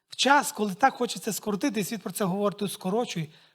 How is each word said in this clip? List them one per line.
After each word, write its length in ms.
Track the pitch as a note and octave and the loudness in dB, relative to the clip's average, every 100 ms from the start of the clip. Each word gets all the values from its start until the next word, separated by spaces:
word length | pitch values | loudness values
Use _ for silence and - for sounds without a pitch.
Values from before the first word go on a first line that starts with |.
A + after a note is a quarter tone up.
| _ | _
в 80 | - | 0
час, 360 | B3+ C#4+ A#3 | 6 6 4
коли 220 | - G#3 | -2 -4
так 200 | F3+ C4 | 2 2
хочеться 380 | - A#3+ F#3+ A3 | 2 -2 -4 -6
скоротити, 480 | F#3+ - G3+ D4 G#3+ | -4 -4 -2 -2 -2
і 40 | |
світ 180 | F#3+ A3 | -4 -6
про 100 | A3 | -8
це 120 | F3 | -2
говорить: 340 | G3 F#3+ G#3 G3+ | -2 2 0 0
«Тут 140 | G3+ | -4
скорочуй», 580 | - F#3 G#3+ A#3+ - D#3 - _ | -4 -2 -2 -2 -4 -8 -12 _